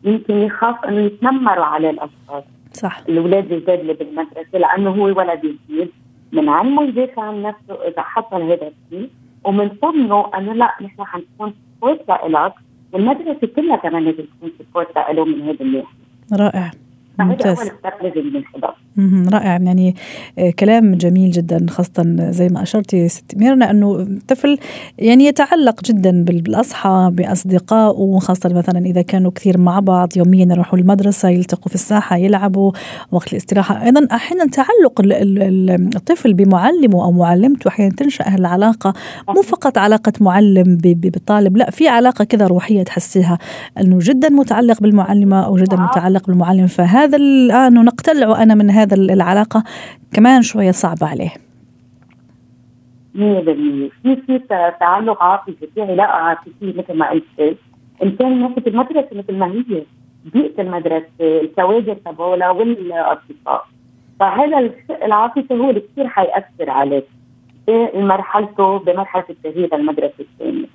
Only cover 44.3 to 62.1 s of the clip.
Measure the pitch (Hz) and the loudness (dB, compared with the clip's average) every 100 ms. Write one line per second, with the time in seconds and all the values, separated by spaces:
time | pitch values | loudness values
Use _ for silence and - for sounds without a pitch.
44.3 | 277 262 214 240 220 208 208 185 202 202 | 2 2 2 2 2 4 4 2 2 4
45.3 | 196 190 190 185 185 180 175 175 190 190 | 2 2 2 2 2 2 0 2 0 2
46.3 | 180 170 185 185 - 175 220 294 285 285 | 0 2 4 2 2 2 4 4 4 4
47.3 | 269 254 226 262 240 233 240 - 311 240 | 6 4 4 6 6 6 4 0 2 2
48.3 | 220 220 214 208 202 214 196 190 190 170 | 4 6 6 6 4 4 2 2 2 2
49.3 | 196 220 220 220 - - - _ - 233 | 2 2 -2 -4 -10 -20 -20 _ 4 6
50.3 | 262 233 214 190 185 180 165 156 143 165 | 6 4 0 0 0 -2 -2 -4 -4 -8
51.3 | - _ _ _ _ _ _ _ _ _ | -10 _ _ _ _ _ _ _ _ _
52.3 | _ _ _ _ _ _ _ _ 190 208 | _ _ _ _ _ _ _ _ -2 0
53.3 | 196 165 147 147 139 139 _ 247 262 262 | 0 0 -2 -2 -4 -8 _ -2 -2 -2
54.3 | 254 254 190 170 170 175 190 220 208 175 | -4 -2 -2 -2 0 0 0 -2 0 0
55.3 | 196 196 170 151 - 202 180 202 165 165 | 0 -4 -16 -14 -10 -6 -2 0 0 -2
56.3 | 165 - - 196 175 - 165 147 160 156 | -6 -10 -14 -12 -10 -8 -6 -4 -4 -8
57.3 | - 151 165 _ _ _ _ 190 196 262 | -4 -4 -4 _ _ _ _ -6 -2 -2
58.3 | 254 247 247 240 220 254 311 269 202 196 | 0 -2 -4 -4 -4 -4 -4 -6 -10 -10
59.3 | 190 185 202 247 185 151 _ _ _ 160 | -6 -6 -6 -6 -8 -10 _ _ _ -6
60.3 | 220 302 - 185 175 165 160 160 _ 160 | -4 -4 -4 -6 -6 -4 -4 -8 _ -2
61.3 | 160 156 175 180 220 214 196 - | 0 -2 -2 -2 -2 -4 -10 -14